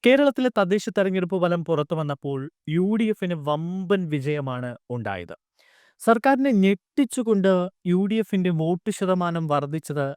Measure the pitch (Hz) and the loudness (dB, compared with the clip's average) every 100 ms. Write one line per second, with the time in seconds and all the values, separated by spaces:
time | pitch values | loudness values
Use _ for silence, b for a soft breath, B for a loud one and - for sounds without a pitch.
0 | 240 269 285 269 254 226 190 202 226 202 | 6 6 4 2 0 0 0 0 0 -2
1 | 190 190 180 185 175 175 160 156 147 160 | 0 0 -2 0 0 0 0 -2 -2 -4
2 | 147 143 143 139 139 _ - 160 190 220 | -4 -6 -6 -6 -8 _ -4 0 2 0
3 | 220 214 180 170 143 147 170 190 180 196 | 0 -2 -4 -4 -2 -2 -2 -6 -4 -4
4 | 170 147 135 147 135 123 123 117 _ 123 | -2 -4 -2 -4 -4 -6 -8 -12 _ -8
5 | 104 95 87 - _ _ b b b b | -6 -8 -10 -16 _ _ b b b b
6 | - 226 269 269 269 214 190 196 _ - | 2 2 4 2 2 4 4 2 _ -2
7 | 262 - 226 202 190 185 180 _ 180 180 | -2 -2 0 2 4 2 0 _ 0 2
8 | 202 220 208 196 180 160 160 180 - 196 | 2 0 0 0 0 0 0 -2 -4 -4
9 | 185 185 175 170 160 147 143 156 - 147 | 0 0 0 -2 0 -2 -2 -6 -6 -4
10 | 139 | -4